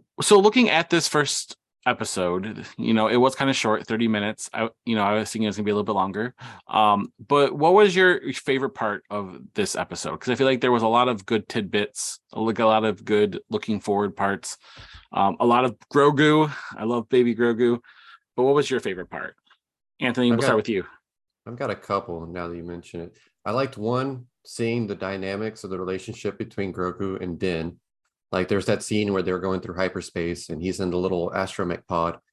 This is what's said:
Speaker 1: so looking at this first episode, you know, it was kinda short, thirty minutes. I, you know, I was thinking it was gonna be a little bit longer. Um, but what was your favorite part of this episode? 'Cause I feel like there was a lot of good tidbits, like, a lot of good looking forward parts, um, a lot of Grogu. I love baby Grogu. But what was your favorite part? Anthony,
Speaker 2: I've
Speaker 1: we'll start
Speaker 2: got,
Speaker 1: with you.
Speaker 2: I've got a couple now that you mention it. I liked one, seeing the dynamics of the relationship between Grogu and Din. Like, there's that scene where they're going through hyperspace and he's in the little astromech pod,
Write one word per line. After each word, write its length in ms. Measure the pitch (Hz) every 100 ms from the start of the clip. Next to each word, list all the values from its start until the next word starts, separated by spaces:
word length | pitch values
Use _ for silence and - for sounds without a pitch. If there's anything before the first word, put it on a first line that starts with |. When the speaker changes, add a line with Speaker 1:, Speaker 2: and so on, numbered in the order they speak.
| - -
Speaker 1:
so 180 | - 208
looking 300 | 208 254 240
at 200 | 160 170
this 180 | 170 -
first 480 | 151 143 - - - _ _ -
episode, 800 | 120 107 - 90 90 104 104 - -
you 160 | 117
know, 140 | 110 110
it 80 | 120
was 180 | 127
kinda 200 | - 135
short, 340 | 131 113 107 -
thirty 220 | 117 113
minutes. 400 | 107 104 110 -
I, 160 | - 113 -
you 120 | - 110
know, 80 |
I 100 | 101
was 180 | 107 104
thinking 140 | 110 107
it 20 |
was 80 | 101
gonna 80 |
be 80 | 104
a 20 |
little 120 | 104 101
bit 80 |
longer. 420 | 98 95 98 120 - 123 113 -
Um, 460 | 104 107 101 - - 107
but 280 | 143 139
what 200 | 139 160
was 220 | 196 208 180
your 380 | 185 180 131
favorite 380 | - - 135 127 -
part 300 | 110 101 -
of 300 | 104 95 73 65
this 240 | - 95 -
episode? 420 | - - - -
'Cause 100 | -
I 60 | 120
feel 120 | 135
like 120 | 127
there 140 | 127
was 100 | 120
a 40 | 110
lot 200 | 117 123
of 180 | 110 95
good 220 | 110 -
tidbits, 720 | 120 95 104 104 - - - _
like, 260 | - 110 110
a 60 | 113
lot 180 | 110
of 220 | 110 95 104
good 340 | 104 104 - -
looking 300 | 107 - 104
forward 380 | - 101 101 -
parts, 400 | 98 98 - - - - - - -
um, 240 | 101 98 -
a 60 | 120
lot 180 | 120
of 140 | 127 104 -
Grogu. 600 | 143 143 143 151 156 151 139 - -
I 80 |
love 240 | 110 120 113
baby 260 | 127 120
Grogu. 460 | 110 120 113 123 120 - - - - _ -
But 80 |
what 100 | 131
was 160 | 143 143
your 120 | 127
favorite 280 | 107 92 87
part? 260 | 80 - - _ _ _ _ _ -
Anthony, 300 | 127 123 123
Speaker 2:
I've 60 | 117
Speaker 1:
we'll 60 |
start 140 | 131 113
Speaker 2:
got, 0 |
Speaker 1:
with 120 | 107
you. 160 | 101 - - _ _ _ _ -
Speaker 2:
I've 80 | 123
got 160 | 131
a 40 | 98
couple 520 | - 98 90 85 82
now 220 | 90 85
that 80 | 85
you 60 |
mention 360 | 85 87 - 85
it. 180 | 85 - _ _ 101
I 60 |
liked 260 | 117 135 110
one, 500 | 107 123 135 127 123 _ -
seeing 400 | - 113 120 104
the 60 | 95
dynamics 680 | 95 95 95 98 110 107
of 60 | 98
the 100 | 92
relationship 580 | 92 92 - 110 104 -
between 360 | - - 98
Grogu 460 | 87 90 87 98 95
and 180 | 92 80
Din. 400 | 95 82 82 - _ _ _ _ _
Like, 180 | 92 90
there's 160 | 101 92
that 180 | 101
scene 300 | - 107 104
where 100 | 98
they're 160 | 92 92
going 220 | 95 92
through 140 | 87 87
hyperspace 720 | 95 92 - 90 85 85 -
and 120 | 78
he's 200 | 90 90
in 100 | 92
the 60 | 87
little 340 | 92 90 87
astromech 560 | 98 95 - 90 85 -
pod, 320 | 85 82 85 _